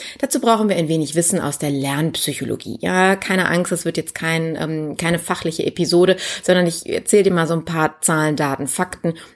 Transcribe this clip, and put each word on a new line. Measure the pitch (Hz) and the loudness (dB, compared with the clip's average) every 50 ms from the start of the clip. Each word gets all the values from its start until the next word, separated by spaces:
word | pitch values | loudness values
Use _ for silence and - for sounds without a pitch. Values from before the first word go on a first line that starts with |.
| - - - - | -16 -14 -6 -4
Dazu | - 277 - 269 | -4 -2 -2 0
brauchen | - 233 226 208 214 208 | 2 4 4 4 4 2
wir | 190 | 2
ein | 175 165 | 2 2
wenig | 151 160 160 151 143 151 | 2 0 0 0 0 0
Wissen | 165 160 - 202 175 | 0 2 2 0 0
aus | - 143 143 - | 0 -2 -4 -4
der | 156 147 | -2 -2
Lernpsychologie. | 143 139 135 139 139 143 160 160 160 - - 156 139 - 139 - - - - - - - | -2 -2 -2 -2 0 0 0 -2 -2 -2 -4 -4 -4 -4 -4 -4 -4 -6 -6 -10 -10 -6
Ja, | - 180 185 185 185 190 196 | -4 0 2 4 4 4 2
keine | 190 - - 190 190 175 - | 0 0 0 0 0 2 2
Angst, | 165 175 180 - | 2 0 0 0
es | 180 165 - | -2 -2 -2
wird | 170 165 | -4 -4
jetzt | 170 156 - - | -4 -6 -6 -8
kein, | - 165 160 165 165 165 165 160 - | -6 -4 -2 -2 0 -2 -2 -4 -4
ähm, | 160 156 160 156 151 151 - | -4 -4 -4 -4 -4 -6 -4
keine | - 170 165 170 165 | -2 0 0 0 0
fachliche | - - 185 - - 165 160 - - | -2 -4 -4 -4 -4 -4 -4 -2 -2
Episode, | - - - 175 - 175 175 180 185 180 185 - - - - - | -2 -2 0 0 2 4 6 6 4 4 2 -2 -6 -8 -2 0
sondern | - 180 180 180 | 2 4 4 4
ich | 170 170 - - | 2 0 -4 -6
erzähle | - - - - - - 208 185 | -6 -6 -4 0 4 4 4 4
dir | 190 175 | 4 4
mal | 170 160 | 2 2
so | 156 170 | 0 0
ein | 165 160 | -2 -2
paar | - 165 160 156 151 - - | -2 0 0 0 0 0 -2
Zahlen, | - - 165 156 156 156 151 | 0 0 2 2 2 2 2
Daten, | 139 151 139 135 - 147 | 0 0 -2 -2 -2 -4
Fakten | 131 - - 180 - - - - 170 165 165 - - - | -4 -2 -2 -4 -4 -4 -4 -4 -4 -4 -6 -10 -20 -12